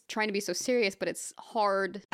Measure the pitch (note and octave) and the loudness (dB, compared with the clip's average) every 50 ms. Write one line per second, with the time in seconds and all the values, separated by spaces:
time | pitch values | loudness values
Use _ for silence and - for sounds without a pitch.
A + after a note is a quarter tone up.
0 | - - - A3 G#3+ G#3+ G3 G3+ G3 - F3+ - - B3+ B3 A#3+ A3 G3 - - | -6 -6 -2 -2 0 0 0 0 -2 -2 -2 -2 0 2 2 4 4 2 0 -2
1 | F#3 E3+ - - - - - - - - - A3 G#3 G3+ G3 G3 F#3+ F3+ G3+ G3 | -2 -4 -4 -4 -8 -10 -12 -14 -12 -4 0 2 4 4 4 2 0 -2 -4 -8
2 | - _ | -6 _